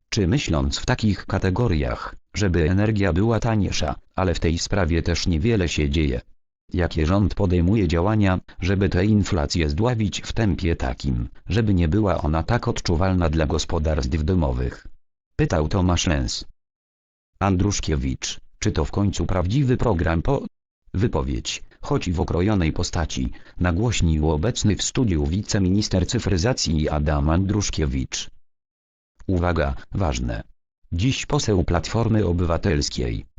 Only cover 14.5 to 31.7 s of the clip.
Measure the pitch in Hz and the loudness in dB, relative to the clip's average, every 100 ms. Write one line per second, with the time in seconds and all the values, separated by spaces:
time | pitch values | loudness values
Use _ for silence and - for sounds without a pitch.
14.5 | 62 62 - - - _ _ _ - 151 | 0 -4 -6 -16 -20 _ _ _ -2 0
15.5 | 82 78 98 90 85 92 71 62 - - | 0 0 2 2 2 0 0 -2 -6 -10
16.5 | - _ _ _ _ _ _ _ - 98 | -18 _ _ _ _ _ _ _ -2 2
17.5 | 90 101 - - 73 65 - - - - | 2 2 0 -2 -2 -2 -4 -8 -12 -16
18.5 | - - 80 73 95 101 - 82 92 90 | -4 -2 0 0 0 0 0 0 0 2
19.5 | 131 127 123 120 85 80 - - 139 - | 2 2 2 2 2 0 0 0 -2 -4
20.5 | - _ _ _ 92 123 76 67 60 - | -16 _ _ _ -2 0 0 -2 -4 -6
21.5 | - - - - 143 - 80 - 82 98 | -10 -12 -14 -4 -2 -2 -2 0 0 2
22.5 | 101 80 78 - 90 78 67 62 - - | 2 0 0 -2 -2 -4 -4 -6 -8 -12
23.5 | - 90 85 120 - 85 78 78 76 107 | -4 0 0 0 2 2 2 2 0 -2
24.5 | - 107 90 - - 110 78 73 95 104 | 0 0 0 -2 0 0 0 0 -2 -2
25.5 | 101 92 101 - 95 85 120 - 90 113 | 0 2 0 0 0 0 -2 0 0 0
26.5 | 131 - 78 76 76 73 73 73 85 95 | 0 0 0 0 0 0 2 2 2 2
27.5 | 101 - - 73 65 62 - - - - | 0 -2 -2 -2 -2 -4 -8 -10 -14 -20
28.5 | _ _ _ _ _ _ - - 90 87 | _ _ _ _ _ _ -10 -2 0 2
29.5 | 82 69 67 - - 85 62 60 57 - | 2 0 -4 -6 -2 0 -2 -4 -6 -10
30.5 | - _ _ _ 85 127 123 - 147 - | -20 _ _ _ -2 0 -2 -2 -2 2
31.5 | 95 73 | 2 2